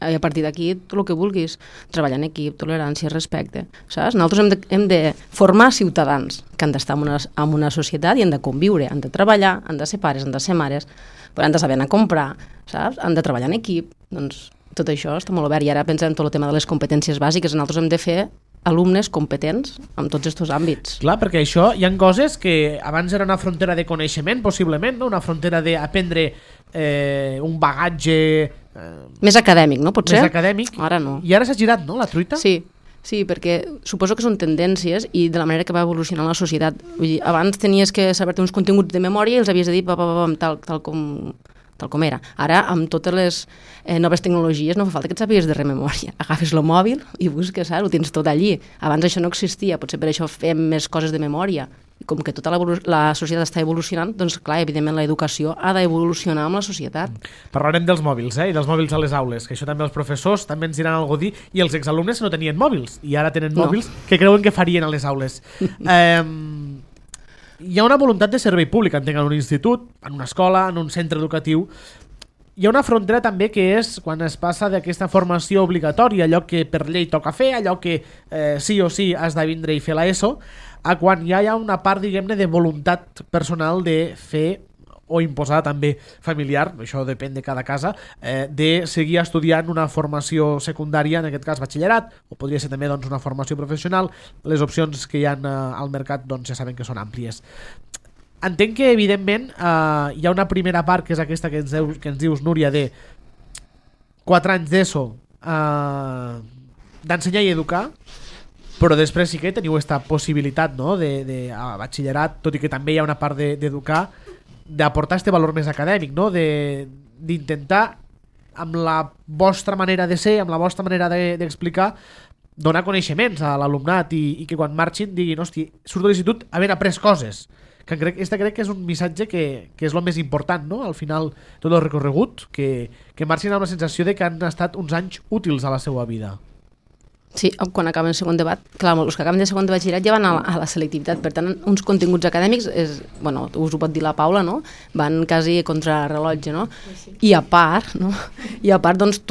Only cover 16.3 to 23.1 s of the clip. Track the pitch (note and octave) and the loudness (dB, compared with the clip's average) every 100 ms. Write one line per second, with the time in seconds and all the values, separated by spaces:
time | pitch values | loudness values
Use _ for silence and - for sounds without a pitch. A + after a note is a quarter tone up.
16.3 | D3+ C#3+ D3+ - D3+ D3 D3+ D3 C#3+ D3 | -2 0 0 0 -2 0 0 0 0 0
17.3 | F3 E3 D3+ C#3+ D#3+ E3 E3 F3 E3+ G3+ | 2 0 0 -2 0 0 0 0 -2 -2
18.3 | - _ - F3+ E3 F3+ F#3+ G#3+ E3 D3+ | -8 _ -6 2 4 4 4 2 -2 -2
19.3 | C#3 D3+ G#3 C#4 - - - D3+ D3 D#3 | -2 -2 -2 -4 -12 -14 -8 -4 -2 -4
20.3 | D3+ E3 C#3+ E3 D3 - - C#3+ G#3+ G#3 | -4 -2 0 0 -2 -6 -2 0 2 2
21.3 | E3 D3 E3+ G3+ G3 F#3 F#3+ F#3+ F#3 D4 | 2 2 4 4 4 2 4 4 6 2
22.3 | - F#3 D#3+ D3+ D3 - D#3+ F3+ | 0 0 2 2 -2 -4 -2 0